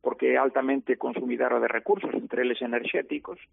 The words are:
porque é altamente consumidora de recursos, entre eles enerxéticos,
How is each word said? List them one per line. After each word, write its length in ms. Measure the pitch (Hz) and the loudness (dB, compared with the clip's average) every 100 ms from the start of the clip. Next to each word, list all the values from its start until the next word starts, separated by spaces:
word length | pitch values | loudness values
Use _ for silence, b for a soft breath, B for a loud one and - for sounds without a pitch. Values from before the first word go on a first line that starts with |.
porque 300 | 135 - 131 | -4 0 2
é 20 | 127 | 4
altamente 640 | 135 135 131 139 - 123 | 2 2 0 0 0 -2
consumidora 600 | 127 123 123 120 123 120 | -2 -4 -4 0 2 2
de 80 | 117 | 2
recursos, 440 | 113 113 202 175 | 0 0 0 0
entre 320 | - - 120 | -4 -4 -2
eles 160 | 127 120 | 0 0
enerxéticos, 800 | 123 120 117 - 147 147 - - - | -2 -2 -2 -4 -4 -8 -8 -16 -16